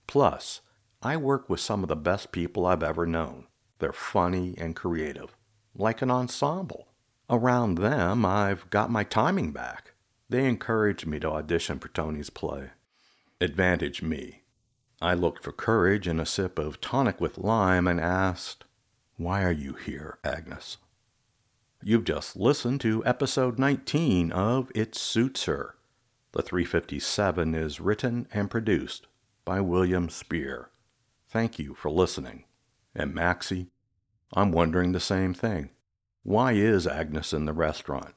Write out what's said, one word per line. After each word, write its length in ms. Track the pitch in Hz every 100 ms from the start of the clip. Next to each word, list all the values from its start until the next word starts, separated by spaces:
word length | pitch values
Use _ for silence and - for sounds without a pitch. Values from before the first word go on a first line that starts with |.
| -
Plus, 540 | 143 110 - - - _ _ _ _
I 120 | 120 160
work 320 | 139 139 -
with 120 | 85
some 240 | - 104
of 60 | 87
the 60 | 76
best 360 | 82 101 -
people 340 | 90 87 101 90
I've 180 | 87
ever 220 | 80 82 85
known. 420 | 82 71 65 - _ _ -
They're 160 | 73
funny 640 | - - 101 90 92 90 -
and 180 | 82 82
creative, 600 | 90 82 76 - - _ _ _ _ -
like 260 | 107 113
an 80 | 127
ensemble. 800 | 127 123 - 143 180 165 - - _ _ _ -
Around 480 | 123 127 123 113 85
them, 480 | 101 143 87 117 95
I've 440 | 101 98 95 -
got 200 | 104 110
my 140 | 113
timing 480 | 101 107 139 190 87
back. 420 | 71 62 - - _ _ _ -
They 200 | 123 135
encouraged 580 | 113 - 110 104 98 80
me 140 | 76
to 100 | 80
audition 480 | 78 76 82 - 73
for 120 | -
Tony's 420 | - 78 76 71
play. 400 | - 76 73 67 - _ _ _ _ _ -
Advantage 640 | 90 78 92 85 73 -
me. 400 | 82 73 65 - _ _ _ _ _ -
I 120 | 87
looked 300 | 87 85 -
for 80 | 73
courage 560 | - - 113 90 101 90
in 140 | 80
a 40 | 80
sip 320 | - 92 -
of 220 | 76 73
tonic 400 | - 127 123 -
with 180 | 80 -
lime 480 | 95 113 92 92 87
and 140 | 87
asked, 640 | 82 92 95 90 - - - _ _ _ _ -
"Why 260 | 85 98
are 80 | 92
you 220 | 78 69
here, 460 | 64 - 67 76 -
Agnes?" 540 | - 76 76 - - - _ _ _ _ _ _ _ _ _ _
You've 220 | 104 113 -
just 320 | 73 - 90
listened 420 | 110 147 120 135
to 240 | 113 110 117
episode 540 | 123 135 - 127 113
nineteen 720 | 135 135 - 151 165 92 82
of 400 | 82 104 131 123
It 220 | 107 110 -
Suits 500 | - 113 131 - -
Her. 300 | 71 57 - _ _ _ _ _
The 100 | -
three 220 | - 90
fifty-seven 880 | 85 85 - 71 - - 101 85 80
is 280 | 80 80 71
written 480 | 87 104 127 120 -
and 180 | 107 101
produced 580 | 113 110 90 67 - _ _ _ _
by 160 | - 92
William 480 | 92 90 90 90 85
Spear. 640 | - - 82 67 62 62 _ _ _ _ _ _
Thank 320 | 110 113 -
you 160 | 71 76
for 160 | 76
listening. 540 | 82 90 - 64 - - _ _ _ _ -
And 180 | 73
Maxie, 540 | 82 87 87 - 92 90 _ _ _ _ _ _
I'm 200 | 92 101
wondering 400 | 82 82 90 90
the 80 | 92
same 320 | - 95 92
thing. 380 | 90 117 90 71 _ _ _ _ _
Why 300 | - 104 131
is 340 | 107 107 98 85
Agnes 460 | 78 78 78 -
in 100 | 78
the 100 | 78
restaurant? 640 | 78 78 - - 67 -